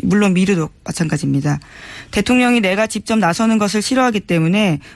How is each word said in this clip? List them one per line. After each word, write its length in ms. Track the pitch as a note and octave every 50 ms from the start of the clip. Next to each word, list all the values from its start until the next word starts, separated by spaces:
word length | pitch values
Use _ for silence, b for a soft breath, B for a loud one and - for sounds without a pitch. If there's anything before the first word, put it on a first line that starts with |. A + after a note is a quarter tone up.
물론 320 | - F3+ F#3 G#3 G#3 G3 F3+
미르도 340 | F3+ F#3 F#3+ G3+ E3 D#3 - - _ -
마찬가지입니다. 760 | - - - E3 D3+ D3+ D3+ - C#3+ C3+ C#3 C#3+ D3 D3 C#3+ B B B B B B B B B B
대통령이 500 | - G#3 G#3 - B3+ B3+ B3 B3 B3 A#3
내가 260 | G3 F#3 F#3+ G3+ A3
직접 300 | A3 - G#3 - - A3+ A3
나서는 380 | F#3 E3 E3+ - A3+ A3+ A3
것을 240 | G#3+ G#3 G3 G#3 G#3+
싫어하기 400 | G3+ - C4 B3+ C4 B3 G#3+ G3+
때문에 600 | - - F3 E3 D#3+ E3 F#3+ G#3+ G#3+ F#3 D3+ C#3+ B B B